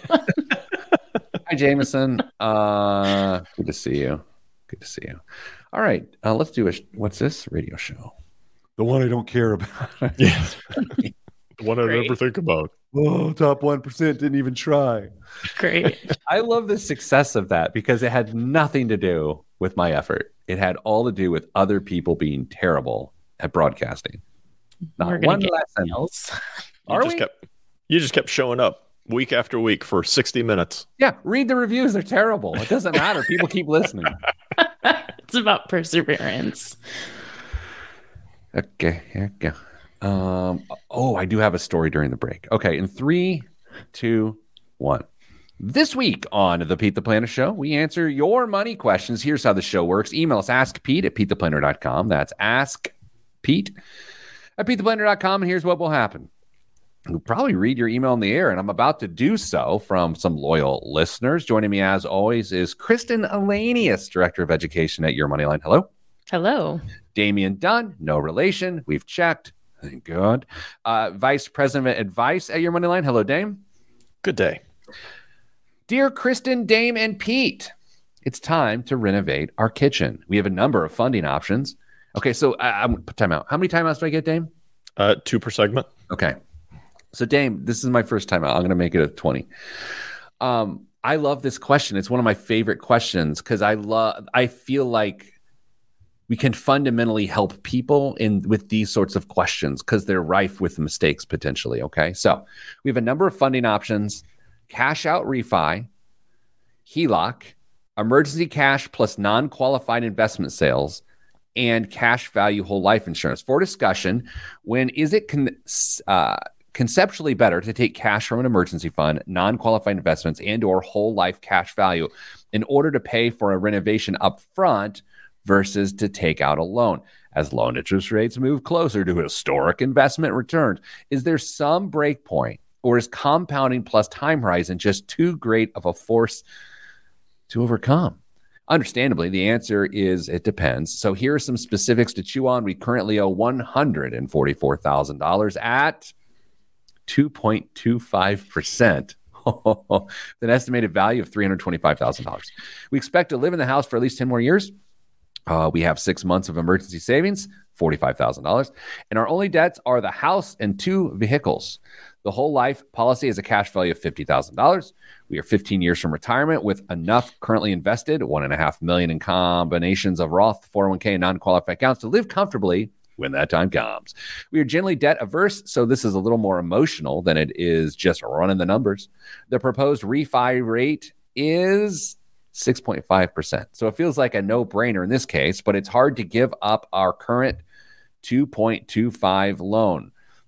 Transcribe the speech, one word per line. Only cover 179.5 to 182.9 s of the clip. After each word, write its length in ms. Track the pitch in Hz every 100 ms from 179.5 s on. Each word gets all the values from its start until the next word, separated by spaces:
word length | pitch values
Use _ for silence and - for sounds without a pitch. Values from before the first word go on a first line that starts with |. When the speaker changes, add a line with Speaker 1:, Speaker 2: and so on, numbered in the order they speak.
| 123
Speaker 2:
proposed 440 | 131 123 139 143
refi 640 | 101 135 143 127 123 127
rate 480 | 117 113 135 156 - _ _
is 800 | - 147 165 185 202 208 165 - - _ _ _
six 280 | - - 123
point 240 | -